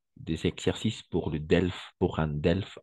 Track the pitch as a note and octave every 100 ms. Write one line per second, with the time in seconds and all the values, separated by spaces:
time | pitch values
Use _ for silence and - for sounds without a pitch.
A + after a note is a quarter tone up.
0 | _ - - D#2+ F2 - - - A2 -
1 | - F2 - D#2 D#2 F2 F2+ - - -
2 | F2+ - D#2 D2 E2+ F#2+ - -